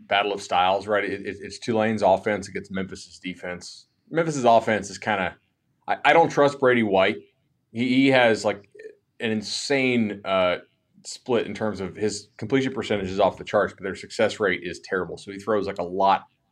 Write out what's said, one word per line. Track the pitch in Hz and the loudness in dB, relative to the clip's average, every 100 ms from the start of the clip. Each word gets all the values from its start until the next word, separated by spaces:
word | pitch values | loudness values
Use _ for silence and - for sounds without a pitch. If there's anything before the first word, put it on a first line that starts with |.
| - | -2
battle | 101 101 | 0 0
of | 98 | -2
styles, | - 92 92 98 95 | -2 2 2 2 0
right? | 104 98 | -2 0
It, | 98 101 | -6 -8
it, | 95 | -10
it's | 98 - | -12 -12
Tulane's | - 110 107 110 | -4 0 0 2
offense | 98 92 110 101 95 | 2 2 0 -4 -4
against | 95 95 | -12 -8
Memphis's | 95 95 95 - - | -8 -8 -10 -18 -14
defense. | 90 90 90 87 - - _ _ - | -12 -12 -10 -12 -14 -20 _ _ -8
Memphis's | 156 165 147 | -4 -2 0
offense | 120 117 113 107 98 | 4 4 4 -2 -4
is | 95 | -10
kinda, | - 104 90 - _ _ _ _ - | -4 -2 -2 -6 _ _ _ _ -8
I, | - | -2
I | - | 4
don't | 160 160 | 6 4
trust | - 143 139 | 4 2 4
Brady | 131 120 | 2 4
White. | 110 95 98 113 - _ _ _ _ | 4 4 4 0 -8 _ _ _ _
He, | 110 123 | -4 0
he | 127 135 | 4 4
has, | 131 120 107 | 6 4 4
like, | 107 101 - - - - _ - | 0 -4 -8 -20 -20 -20 _ -8
an | 117 | -4
insane, | 110 101 - - 139 131 123 107 101 101 | -4 -4 -8 -2 0 2 2 0 -2 -2
uh, | 95 92 87 - _ _ _ - | 2 2 0 -6 _ _ _ -18
split | - - 117 - | -14 -2 -2 -2
in | |
terms | 104 110 98 | -4 -4 -4
of | 92 82 | -8 -4
his | 104 98 - - | -4 -4 -12 -12
completion | 113 135 131 | 0 0 0
percentage | 127 101 104 92 | -4 -2 -2 -2
is | 95 | 0
off | 95 92 | 0 0
the | |
charts, | 92 107 95 | -2 0 0
but | - | -4
their | 95 90 | -10 -10
success | - - 107 - | -10 -2 -2 0
rate | 104 90 | -2 -2
is | 90 80 | -6 -12
terrible. | - 95 85 82 | -6 -6 -6 -10
So | - | -14
he | 98 | -12
throws, | 101 107 98 | -2 -2 -2
like, | 95 | -6
a | |
lot | 87 95 98 95 - _ _ | -6 0 2 2 0 _ _